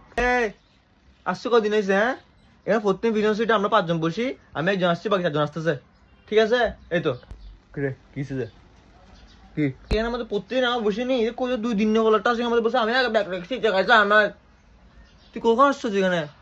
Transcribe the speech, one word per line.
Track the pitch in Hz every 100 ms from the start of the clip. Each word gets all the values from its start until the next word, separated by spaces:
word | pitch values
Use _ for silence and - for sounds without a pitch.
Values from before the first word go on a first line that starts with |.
| - -
এই, | 247 247 220 - _ _ _ _ _ _ -
আসছে | 180 -
কদিন | 233 208
হয়েছে, | 214 196
হ্যাঁ? | 196 233 311 - _ _ _ -
এখানে | 220
প্রতিদিন | 208 190 233
বিজন | 214 214
সিটে | 208 226
আমরা | 214 202
পাঁচজন | 220 170 170
বসি, | 160 185 254 - _
আমি | - 170
একজন | 202 180
আসছি, | 170 220
বাকি | 196
চারজন | 175 147
আসতেছে। | 147 170 160 139 - _ _ _ -
ঠিক | 214
আছে? | 220 247 214 - - 170
এই |
তো। | 151 120 - - - - _
কি | 151
রে, | 139 131 _
কি | 135
হইছে | 135 135
যে? | 110 - - - _ - - - - - - -
কি? | 143 131 -
এখানে | 214 233
আমাদের | 240 226
প্রতিদিন | 202 - 254
আমার | 247 240
বসে | 214 202 247
নি, | 262 226
এ | 240
কই | 254 247
দুই | 233
দিন | 202 214
নিয়ে | 220 220
বলে, | 214
একটা | 233
আসে | 233
আমাদের | 240 233 226
বসে, | 254
আমি | 220 254
আগে | 247
ব্যাগ | 220 175
রাখছি, | 185 175 247
জায়গায় | 208 190
যা | 190 226
আমার। | 202 214 202 - _ _ _ - - - - _ -
তুই | 233
কখন | 226 226 277
আসছো | 269 247
যেখানে? | 196 185 175 147 -